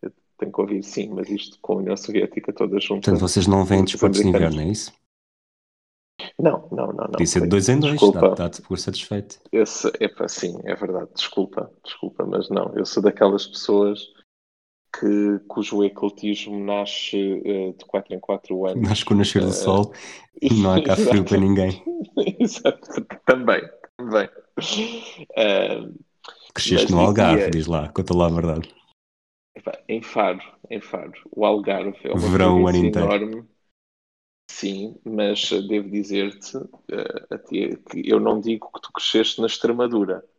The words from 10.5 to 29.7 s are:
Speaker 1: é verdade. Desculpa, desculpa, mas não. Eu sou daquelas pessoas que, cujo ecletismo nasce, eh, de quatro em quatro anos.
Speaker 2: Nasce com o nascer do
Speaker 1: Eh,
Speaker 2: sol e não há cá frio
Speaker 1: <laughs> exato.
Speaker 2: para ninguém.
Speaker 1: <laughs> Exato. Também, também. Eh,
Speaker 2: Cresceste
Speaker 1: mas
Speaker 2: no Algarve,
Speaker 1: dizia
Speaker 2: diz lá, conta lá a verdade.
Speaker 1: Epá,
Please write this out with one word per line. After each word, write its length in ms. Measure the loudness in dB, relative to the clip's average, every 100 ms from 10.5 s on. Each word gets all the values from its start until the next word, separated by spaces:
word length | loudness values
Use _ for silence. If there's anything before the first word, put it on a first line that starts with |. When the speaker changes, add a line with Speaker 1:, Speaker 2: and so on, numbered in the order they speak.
| -6
Speaker 1:
é 120 | -8 -6
verdade. 340 | -4 -6 -8 -8
Desculpa, 560 | -6 -2 -4 -4 -10 _
desculpa, 400 | -20 -12 -12 -6 -4
mas 220 | -2 -2
não. 220 | -2 -2 -4
Eu 100 | -2
sou 160 | 2
daquelas 460 | 2 6 4 4 -4
pessoas 520 | -10 0 2 2 -2 -10 _ _ _ _ _ _ _ _ -4
que, 400 | 0 2 2 0 -4
cujo 360 | -8 -4 0
ecletismo 800 | 0 0 -6 -4 -6 -6 -6 -8
nasce, 800 | -4 -4 -4 -6 -6 -4 -2 -2
eh, 280 | -4 -4 -4
de 120 | -8 -6
quatro 280 | -6 -6
em 60 | -12
quatro 480 | -6 -6 _ -4 -2
anos. 200 | -2 0
Speaker 2:
Nasce 160 | -2 2
com 100 | 2
o 20 |
nascer 240 | 4 2
do 80 | 0
Speaker 1:
Eh, 40 |
Speaker 2:
sol 380 | -2 2 2 2 -4 -20 -20 -20 -2
e 140 | 2 4
não 120 | 6
há 100 | 4
cá 120 | 4 2
frio 100 | 6
Speaker 1:
<laughs> 200 | 4 4
exato. 40 |
Speaker 2:
para 100 | 4
ninguém. 440 | 4 4 2 -2 -6 -8 -6 -2
Speaker 1:
<laughs> 220 | -2 0
Exato. 680 | -2 0 -2 -2 -8 -10 -10 -10 2
Também, 360 | 2 4 0 0 -16 -20 _
também. 320 | 0 0 0 -8 _ -10 -6 -4 -6 -8 -16 -20 -12 -2
Eh, 540 | 0 2 0 -4 -10 -16 _ _ -20 -20 -16
Speaker 2:
Cresceste 380 | -8 0 2 2
Speaker 1:
mas 0 |
Speaker 2:
no 80 | 4
Algarve, 380 | 4 6 4 4
Speaker 1:
dizia 140 | 2
Speaker 2:
diz 160 | -2 -2
lá, 220 | -2 -2
conta 260 | -6 0 2
lá 120 | 2
a 20 |
verdade. 400 | 2 0 -2 -6 _ _ _ _ _ _ _ _ -14
Speaker 1:
Epá, 260 | -12